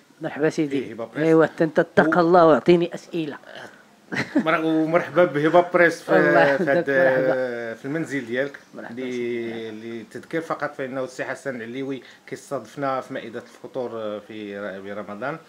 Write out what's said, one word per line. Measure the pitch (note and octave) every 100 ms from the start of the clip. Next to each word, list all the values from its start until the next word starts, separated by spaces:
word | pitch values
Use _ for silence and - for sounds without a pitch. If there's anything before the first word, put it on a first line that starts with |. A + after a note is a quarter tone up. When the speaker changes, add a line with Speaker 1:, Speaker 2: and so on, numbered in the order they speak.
| _ -
Speaker 1:
مرحبا | D#3 C3 D#3
سيدي. | F3 D3 C#3
Speaker 2:
في | G#2
هبة | A2+
بريس. | A2+ C3+ D#3+
Speaker 1:
ايوا، | D#3+ D3+ -
انت | D#3+ F3
اتق | D#3+ - D#3+ F3+
Speaker 2:
و- |
Speaker 1:
الله | E3 F3+ E3
واعطيني | D3+ - F3 F3
اسئله. | - - F3 D3+ - - - - - _ _ - - - D4+
Speaker 2:
مر-، | D#3+ D#3+
ومرحبا | D#3+ D#3+ D#3 E3 - D3
بهبة | F3 C#3+ D#3+ F3 F3
بريس | F3 E3+ E3
في، | - E3
Speaker 1:
الله | D3+ E3 C#3+ C#3
Speaker 2:
في |
هاد، | D#3+ C#3 C#3+
Speaker 1:
يحفظك، |
مرحبا. | C3+ C3 C3 C3 C3 B2+ A#2+ A#2
Speaker 2:
في | A2+
المنزل | C#3 D#3+ C3+ C#3 A2+
ديالك. | B2 C#3 - _
Speaker 1:
مرحبا | A2+ G#2+ A#2+
Speaker 2:
ل-، | B2+
Speaker 1:
سيدي. | B2 A#2+ A#2+ A#2 A2+ A2+
Speaker 2:
للتذكير | G#2+ A2+ A#2 G#2 B2 - E3
فقط، | D#3+ D3+ D3
فإنه | - C3 C3
السي | B2+ -
حسن | B2+ C3 C#3 B2
عليوي | A2+ B2+ C3+ C3 - - -
كيستضفنا | B2+ - C3+ A2+ - C#3 C3
في | B2+
مائدة | C3+ A2+ A#2
الفطور | A#2 - B2 C3+ A#2+ A2+ G#2+ G#2
في | F#2+ A2 G#2 G2+
ر-، | G2+ G2
في | G2
رمضان. | G#2 G2 G#2 C3 D#3+